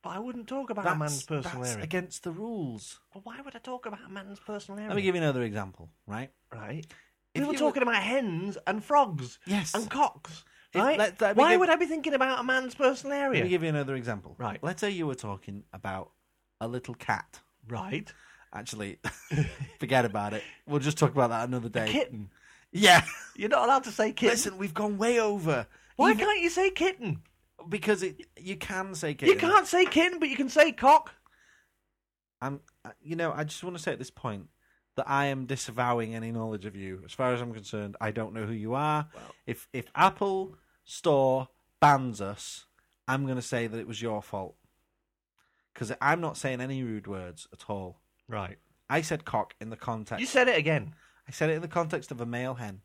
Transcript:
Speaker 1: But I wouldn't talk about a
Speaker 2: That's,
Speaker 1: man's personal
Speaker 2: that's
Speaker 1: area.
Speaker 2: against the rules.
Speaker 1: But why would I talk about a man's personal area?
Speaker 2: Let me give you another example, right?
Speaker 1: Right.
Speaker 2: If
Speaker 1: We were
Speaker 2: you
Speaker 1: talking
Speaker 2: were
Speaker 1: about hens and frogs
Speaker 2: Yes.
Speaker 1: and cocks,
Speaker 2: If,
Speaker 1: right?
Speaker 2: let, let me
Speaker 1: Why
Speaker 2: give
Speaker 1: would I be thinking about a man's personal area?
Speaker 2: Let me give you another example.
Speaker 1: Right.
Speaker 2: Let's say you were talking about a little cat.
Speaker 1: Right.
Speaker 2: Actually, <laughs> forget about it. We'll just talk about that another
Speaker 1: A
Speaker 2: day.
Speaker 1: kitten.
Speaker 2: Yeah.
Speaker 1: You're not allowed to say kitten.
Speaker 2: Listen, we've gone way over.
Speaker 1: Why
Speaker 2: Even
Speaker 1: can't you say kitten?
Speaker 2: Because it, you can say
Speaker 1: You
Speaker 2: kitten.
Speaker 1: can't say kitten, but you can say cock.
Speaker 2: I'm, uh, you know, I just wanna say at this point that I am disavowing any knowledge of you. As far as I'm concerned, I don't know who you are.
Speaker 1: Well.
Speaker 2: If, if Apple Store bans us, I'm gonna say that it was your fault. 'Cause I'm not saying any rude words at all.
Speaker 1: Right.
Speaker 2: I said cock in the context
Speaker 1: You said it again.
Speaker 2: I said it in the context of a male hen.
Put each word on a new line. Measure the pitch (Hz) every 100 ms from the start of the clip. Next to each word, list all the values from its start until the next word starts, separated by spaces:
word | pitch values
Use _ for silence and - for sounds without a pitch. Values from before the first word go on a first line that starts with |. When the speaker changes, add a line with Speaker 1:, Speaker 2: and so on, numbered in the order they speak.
Speaker 1:
But | 180
I | 180
wouldn't | 240 240 220
talk | 269 262
about | 208
a | 185
Speaker 2:
That's, | 160
Speaker 1:
man's | 151 143
personal | - 156 127 131
Speaker 2:
that's | 123
Speaker 1:
area. | 113
Speaker 2:
against | 156 185 185 -
the | 180
rules. | 165 220 220 147 110 - - _
Speaker 1:
But | 196
why | 214 240
would | 277
I | 233
talk | 254 247 247
about | 202
a | -
man's | 190 196 202
personal | - 208 - 202
area? | 214
Speaker 2:
Let | 202
me |
give | 190
you | 180
another | 156 131
example, | 117 104 98 - 80 _ -
right? | 104 135 _ _
Speaker 1:
Right. | 120 107 147 160 - _ _ _
Speaker 2:
If | -
Speaker 1:
We | 285
were |
Speaker 2:
you | 285
Speaker 1:
talking | 302 277
Speaker 2:
were | 240
Speaker 1:
about | 226
hens | 202 262 233 165 190 196 -
and | 208
frogs | 214 294 247 151 123 - -
Speaker 2:
Yes. | 202 160
Speaker 1:
and | 226 220
cocks, | 269 294 - - 156 - _ _
Speaker 2:
If, | 175
Speaker 1:
right? | 233 202
Speaker 2:
let, | 208 175
let | 214 208
me |
Speaker 1:
Why | 302
Speaker 2:
give | 359
Speaker 1:
would | 359
I | 311
be | 330
thinking | 320 302
about | 285 262 254
a |
man's | 247 262 262
personal | - 247 262 269 285
area? | 277 233
Speaker 2:
Let |
me | 180
give | 180
you | 160
another | 151 139
example. | 135 120 104 80 -
Speaker 1:
Right. | 123 -
Speaker 2:
Let's | 151 175
say | 208
you | 190 160
were |
talking | 131 107 98 - 101 -
about | 92 98 95 - _ _ _ _ _
a | 113
little | 123 123
cat. | 120 - 101 - - _ _ 113
Speaker 1:
Right. | 113 110 139 208 - - - _
Speaker 2:
Actually, | - 107 107 101 - 127 - - 151
<laughs> | 151 - 135 -
forget | 120 131
about | 120 104 104
it. | 107 - - -
We'll | 143
just | 135 151
talk | 143
about | 139 123
that | 113 123
another | 127 117
Speaker 1:
A |
Speaker 2:
day. | 113 110
Speaker 1:
kitten. | 285 285 110 101 _ - - _
Speaker 2:
Yeah. | 180 202 180 - - - -
Speaker 1:
You're | 208
not | 277
allowed | 233 269
to | 269
say | 208 220
kitten. | 214 226
Speaker 2:
Listen, | 233 214 190
we've | 196
gone | 156 208 202
way | 220 240
over. | 214 208 160 139 107 - _ -
Speaker 1:
Why | 247
Speaker 2:
Even | 208 403
Speaker 1:
can't | 415
you | 339
say | 339 381
kitten? | 381 359 381 233 160 - _ _ _ 165
Speaker 2:
Because | 202 185 202
it, | 185 151 - -
you | 175 190
can | - 190 190
say | 175 156
Speaker 1:
You |
Speaker 2:
kitten. | 151 - 381
Speaker 1:
can't | 339 403 381
say | 349 370
kitten, | - 349 359
but | 302
you | -
can | 262
say | 302 311
cock. | 240 254 302 - - _ _ _ _ _ _ _ _ _ _ _ _
Speaker 2:
I'm, | 127 139 _ _
uh, | - 110
you | 147 165
know, | 165
I | 151
just | 151 -
wanna | 180 175
say | 156
at | -
this | -
point | - 127 101 - _ _ _ _ -
that | -
I | 139 143
am | 135 127
disavowing | 135 - 113 123 120 113
any | 113 113
knowledge | 117 113 107 101
of | 98
you. | 95 92
As | -
far | - 127
as | 123
I'm | 120
concerned, | 110 98 110 104 101
I | 110
don't | 107 110
know | 110 107
who |
you | 113 107
are. | 127 151 151 151
Speaker 1:
Well. | - - - -
Speaker 2:
If, | 120 -
if | 131 -
Apple | - 185 190 202 190 190 - _ _
Store | - - 170 139 135 131 131 _ _ _
bans | 147 139 131 104
us, | 98 104 - - - _ _ _ -
I'm | 135 139
gonna | 127
say | 117 123 117
that | 113
it | 110
was | 107
your | 117 107
fault. | 98 101 95 - _ _ _ _ _ _ _ _ _ _ _
'Cause | - 113 -
I'm | 139 170
not | 165 -
saying | 139 123
any | 131 135
rude | 123 110 101
words | 98 90 82 -
at | - -
all. | 101 92 - _ _ _
Speaker 1:
Right. | 113 95 101 _ _ _
Speaker 2:
I | 151
said | 160 151
cock | - 113 98 -
in | 110
the | 113
context | - 113 107 110
Speaker 1:
You | 247
said | 269 254
it | 196
again. | 151 151 104 - _ _ -
Speaker 2:
I |
said | - 156
it |
in | 160
the | 165
context | 175 165 160 -
of | 123
a | 120
male | 120 127
hen. | 123 110 98